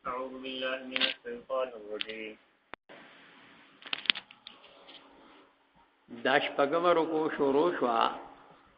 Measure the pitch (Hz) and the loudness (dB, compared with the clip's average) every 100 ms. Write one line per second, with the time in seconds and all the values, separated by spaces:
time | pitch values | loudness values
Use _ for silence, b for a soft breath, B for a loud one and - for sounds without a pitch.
0 | 131 127 131 131 131 131 131 131 127 131 | -6 -6 -6 -8 -8 -6 -4 -6 -6 -2
1 | 131 - 120 120 - 131 127 117 104 107 | -2 -2 -10 -10 -4 -2 -2 -6 -10 -8
2 | 110 110 110 107 _ _ _ - _ - | -8 -8 -10 -14 _ _ _ -20 _ -20
3 | - - - - - - - - - - | -20 -20 -20 -20 -20 -20 -20 -20 -10 -2
4 | - - - - - - - - - - | -2 -2 -12 -20 -20 -20 -20 -20 -20 -20
5 | - - - - - _ _ _ _ _ | -20 -20 -20 -20 -20 _ _ _ _ _
6 | _ 120 123 139 - - 139 165 175 165 | _ -4 2 2 2 0 2 4 4 4
7 | 156 160 156 - 139 139 175 - 127 113 | 4 0 0 2 4 4 4 2 2 4
8 | 123 - - - - - _ | 2 2 -14 -20 -20 -20 _